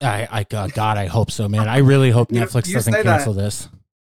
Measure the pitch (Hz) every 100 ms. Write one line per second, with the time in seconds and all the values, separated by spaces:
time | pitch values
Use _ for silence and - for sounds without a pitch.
0 | 135 104 113 110 101 107 92 - 107 107
1 | 95 113 101 - 104 107 107 127 135 139
2 | 131 117 117 120 113 127 175 180 113 220
3 | 190 160 135 98 101 - - - _ _
4 | _